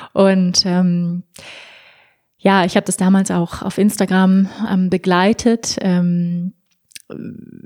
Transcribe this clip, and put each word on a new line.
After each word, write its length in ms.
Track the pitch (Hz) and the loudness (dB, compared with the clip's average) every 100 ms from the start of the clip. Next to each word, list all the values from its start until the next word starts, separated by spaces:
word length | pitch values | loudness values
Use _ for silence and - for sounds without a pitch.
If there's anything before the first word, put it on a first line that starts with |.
| - | -6
Und, 520 | - 196 190 180 - 190 | 2 2 4 2 0 0
ähm, 560 | 180 180 175 175 175 - - - - - - - _ _ _ _ _ | 0 0 0 -2 -6 -10 -20 -20 -20 -20 -20 -20 _ _ _ _ _
ja, 260 | 196 196 175 | 0 2 2
ich 100 | 202 | 0
habe 100 | - | -2
das 100 | - | 0
damals 320 | 185 190 190 | 2 2 2
auch 320 | 180 170 - | -2 -4 -6
auf 160 | 190 - | -6 0
Instagram, 720 | 202 - 190 185 185 190 190 - 220 | 0 0 0 2 4 4 0 -4 -4
ähm, 180 | 190 185 | -2 0
begleitet, 880 | 180 185 180 196 226 240 233 - - | -2 0 2 2 2 0 0 -2 -4
ähm, 720 | 185 180 175 175 175 175 185 - _ _ _ - - - - - - - | 0 0 0 0 -2 -4 -6 -10 _ _ _ -20 -18 -16 -14 -16 -20 -20